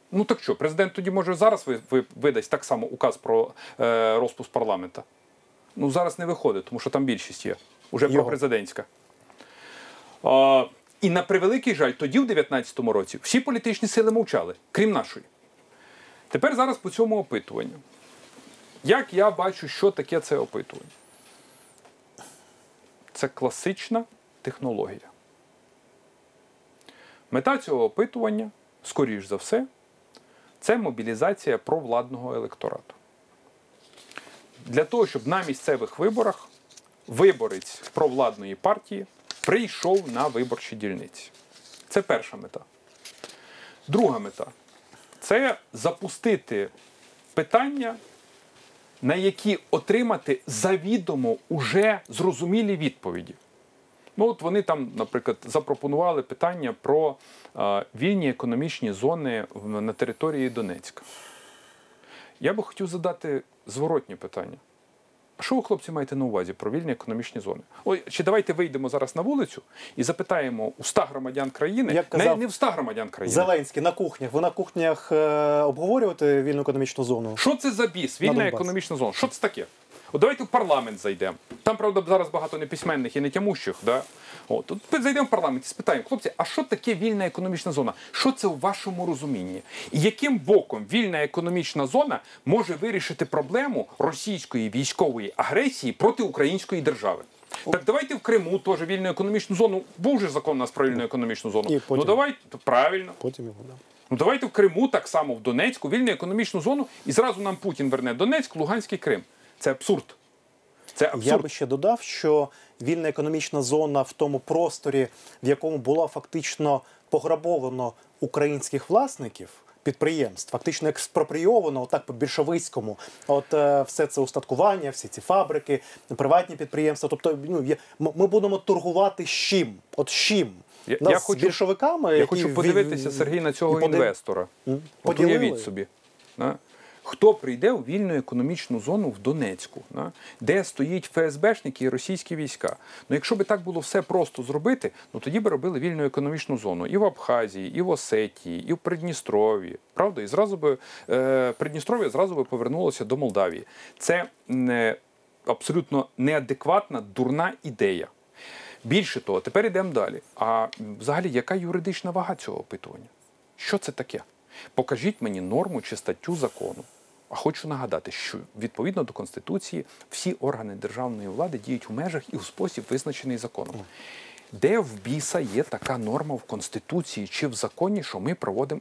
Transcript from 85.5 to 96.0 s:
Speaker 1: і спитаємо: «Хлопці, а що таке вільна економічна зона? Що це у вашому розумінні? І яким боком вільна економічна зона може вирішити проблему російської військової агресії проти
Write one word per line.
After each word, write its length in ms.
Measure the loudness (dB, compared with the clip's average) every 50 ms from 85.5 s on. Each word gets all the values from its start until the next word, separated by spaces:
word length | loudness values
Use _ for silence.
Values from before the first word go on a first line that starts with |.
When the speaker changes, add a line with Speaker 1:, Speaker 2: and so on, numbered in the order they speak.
| -2 -2 -6
Speaker 1:
і 40 | -8
спитаємо: 360 | -10 -4 0 0 0 0 0 -4
«Хлопці, 240 | -4 -4 -4 -4 -4
а 80 | -4 -4
що 180 | -2 -2 -4 -2
таке 300 | -2 -2 -2 0 -2 -2
вільна 320 | 0 0 0 0 0 0
економічна 460 | -2 -2 -4 -4 -4 -4 -4 -4 -4 -2
зона? 200 | 0 0 -2 -2 -8 -10 -10 -4
Що 200 | 0 0 0 2
це 140 | 2 0
у 80 | -2 -2
вашому 500 | 0 -2 -2 -2 -2 -6 -8 -6 -4 -4
розумінні? 560 | -4 -4 -4 -4 -4 -4 -4 -4 -6 -8 -10 -12 -14 -14 -14 -10 -4 0
І 80 | 2
яким 380 | 2 2 2 2 0 0 0 2
боком 480 | 4 6 6 6 6 4 -6 -8 -6 0 0
вільна 320 | 2 2 2 0 0 0
економічна 600 | 0 -2 -2 -2 0 0 -2 -2 -2 -2 -2 -2
зона 340 | 2 2 2 2 2 0 -6 -6 -10 -18 -8 -2
може 280 | 2 2 2 2 0 -4
вирішити 500 | -4 -4 -2 -2 -2 -4 -4 -4 -4 -4
проблему 600 | -2 -2 -2 -2 0 -2 -2 -2 -2 -2 -4 -6 -6 -4 -2
російської 720 | -2 -2 -2 -2 -4 -4 -4 -6 -6 -4 -4 -2 -2 -2
військової 640 | -2 -2 -2 -2 2 2 2 2 2 -2 -6 -6 -2
агресії 560 | -2 0 2 2 2 2 2 0 -2 -4 -4 -2
проти 300 | 4